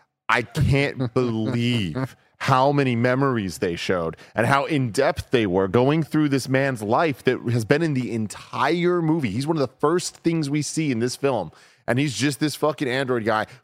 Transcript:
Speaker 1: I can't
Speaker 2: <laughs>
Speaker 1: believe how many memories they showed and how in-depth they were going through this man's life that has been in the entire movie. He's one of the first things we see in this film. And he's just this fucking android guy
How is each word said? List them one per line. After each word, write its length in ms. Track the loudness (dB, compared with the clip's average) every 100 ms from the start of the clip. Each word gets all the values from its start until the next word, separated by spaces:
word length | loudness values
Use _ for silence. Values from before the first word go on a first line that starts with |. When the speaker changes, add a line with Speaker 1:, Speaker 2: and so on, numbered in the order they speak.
| _ _ -2
Speaker 1:
I 140 | 0
can't 720 | 0 0 2 2 0 -2 -4
Speaker 2:
<laughs> 300 | -2 -2 -2 -2
Speaker 1:
believe 680 | -2 -2 -2 -4 -6 -8 -12 _ -6
how 320 | 2 4 4
many 220 | 2 2
memories 640 | 2 2 2 0 0 -4 -4
they 160 | -4
showed 420 | -2 -2 -2 -2 -6 -8
and 120 | -2 2
how 200 | 2 2
in-depth 640 | -2 -2 0 0 -2 0
they 160 | 2 2
were 200 | 2 2
going 360 | 2 2 2
through 260 | 0 0 0
this 200 | 0 0
man's 340 | 0 0 -2
life 420 | 0 2 2 0
that 160 | 0 0 0
has 140 | -2
been 180 | 2 2
in 120 | 2
the 180 | -2 -2
entire 880 | -4 -6 -8 -10 -2 0 2 0 0
movie. 280 | 0 0 0
He's 160 | -2 -2
one 100 | -2
of 40 |
the 140 | -2 _
first 380 | 0 0 -4 -4
things 300 | -2 0 -2
we 120 | -2
see 280 | -4 -2 -2
in 80 | 0
this 160 | -2 -2
film. 340 | -2 -2 -4 -12 -20 _ -2
And 120 | 0
he's 160 | 0
just 260 | 0 -2 0
this 140 | -4
fucking 340 | 0 -2 -2 -2
android 360 | -2 -2 -2
guy 220 | 0 0 -2 -8